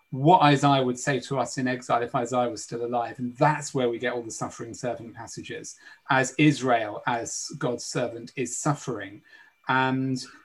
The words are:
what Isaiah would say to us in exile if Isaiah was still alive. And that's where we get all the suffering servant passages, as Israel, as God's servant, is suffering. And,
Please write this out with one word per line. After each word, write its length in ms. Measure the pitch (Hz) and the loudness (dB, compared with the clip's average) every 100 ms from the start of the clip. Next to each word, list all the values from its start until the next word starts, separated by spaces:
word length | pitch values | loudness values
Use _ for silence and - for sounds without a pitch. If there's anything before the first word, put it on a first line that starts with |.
| _ | _
what 320 | 131 143 180 | 2 6 8
Isaiah 400 | 147 139 143 139 | 8 8 6 4
would 160 | 127 123 | 2 0
say 220 | - 127 | -2 -2
to 180 | - 135 | -2 -2
us 180 | 123 - | -2 -2
in 120 | 127 | -2
exile 340 | 123 - 117 | -2 0 0
if 140 | 120 135 | 0 -2
Isaiah 340 | 120 127 120 | -2 0 -2
was 140 | 107 | -4
still 200 | - 120 | -10 -8
alive. 360 | 120 120 113 117 | -4 -4 -4 -6
And 160 | 123 123 | -8 2
that's 360 | 147 147 147 | 2 2 -4
where 160 | 139 123 | -2 -2
we 120 | 117 | -2
get 140 | 123 | -4
all 80 | 123 | -4
the 100 | 110 | -8
suffering 420 | - 123 - 117 | -8 -10 -10 -14
servant 400 | 101 123 113 117 | -8 -8 -8 -12
passages, 640 | 117 110 - - - - - - - - | -16 -14 -14 -12 -14 -14 -18 -20 -14 2
as 240 | 131 131 - | 2 2 4
Israel, 680 | 156 131 127 117 104 113 - | 4 6 2 2 0 -4 -4
as 460 | 120 117 - - 151 | -4 -6 -10 -10 -6
God's 280 | 127 120 | -4 -4
servant, 480 | - 147 120 117 120 | -6 -4 -4 -6 -10
is 240 | - 123 - | -8 -6 -2
suffering. 640 | 156 143 - 110 98 104 _ - - _ - | -2 -2 -6 -8 -10 -16 _ -20 -20 _ 0
And, 520 | 131 131 131 131 127 - - | 2 2 0 -2 -4 -8 -20